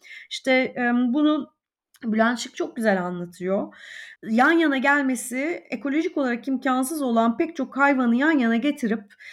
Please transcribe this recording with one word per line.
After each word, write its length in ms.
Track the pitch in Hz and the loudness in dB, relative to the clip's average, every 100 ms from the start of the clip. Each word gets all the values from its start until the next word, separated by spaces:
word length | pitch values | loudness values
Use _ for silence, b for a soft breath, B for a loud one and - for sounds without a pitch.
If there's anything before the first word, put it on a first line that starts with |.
| B B B | B B B
İşte, 220 | - - | -8 0
e, 400 | 262 254 - 240 | 0 0 -2 0
bunu 600 | 240 247 269 302 302 247 _ _ _ _ _ | 2 2 2 2 2 -2 _ _ _ _ _
Bülent 360 | 240 220 226 240 | -4 2 2 0
Şık 160 | 247 - | -6 -6
çok 200 | 339 - | -8 -2
güzel 260 | 220 190 | 0 0
anlatıyor. 760 | 180 180 175 - 180 196 311 B B B B B | 0 -6 -10 -8 -2 -2 -2 B B B B B
Yan 280 | - 220 277 | -2 2 4
yana 260 | 330 311 269 | 4 4 2
gelmesi 840 | 277 285 269 247 - 254 302 349 - | 2 2 0 -2 -4 -6 -4 -6 -8
ekolojik 480 | 254 285 285 330 320 | -8 -2 -2 -2 -2
olarak 300 | 262 240 254 | -2 -2 -4
imkansız 540 | 262 262 254 262 320 | -2 0 0 -2 -2
olan 360 | 269 226 226 233 | 0 2 2 2
pek 180 | 330 - | -2 -2
çok 220 | 262 262 | -6 2
hayvanı 380 | 277 269 247 233 | 2 4 2 2
yan 160 | 294 | 2
yana 240 | 302 233 226 | 2 2 2
getirip 580 | 285 285 220 220 - B B | 0 -2 -2 -4 -6 B B